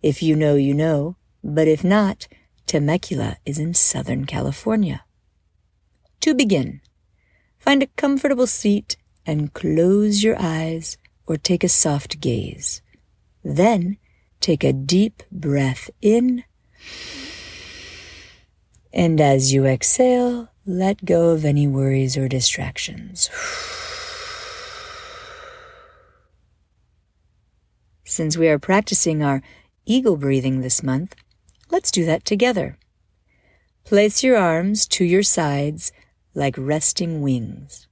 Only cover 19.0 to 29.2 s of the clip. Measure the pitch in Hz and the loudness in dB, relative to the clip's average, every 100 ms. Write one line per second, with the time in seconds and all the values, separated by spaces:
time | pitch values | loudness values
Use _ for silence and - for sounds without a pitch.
19 | 175 156 147 135 131 135 135 131 - - | 2 4 6 6 4 2 4 2 0 4
20 | 254 247 247 240 233 _ 196 180 190 202 | 4 4 2 -2 -8 _ -6 -2 0 -2
21 | 175 170 170 160 151 147 143 135 135 135 | 0 4 4 2 2 2 2 2 0 2
22 | 131 135 135 131 123 - 135 - - - | 0 -2 -2 0 0 -2 -8 -8 -10 -12
23 | - - - - - - - - - - | -14 -6 -6 -6 -10 -8 -10 -12 -12 -12
24 | - - - - - - - - - - | -14 -14 -14 -14 -16 -16 -16 -16 -16 -18
25 | - - - - - - - - - _ | -18 -20 -20 -20 -20 -20 -20 -20 -20 _
26 | _ _ _ _ _ _ _ _ _ _ | _ _ _ _ _ _ _ _ _ _
27 | _ _ _ _ _ _ _ _ _ _ | _ _ _ _ _ _ _ _ _ _
28 | - - 156 165 165 151 - 190 208 185 | -10 -4 -2 2 2 2 2 0 2 0
29 | 170 156 | 0 0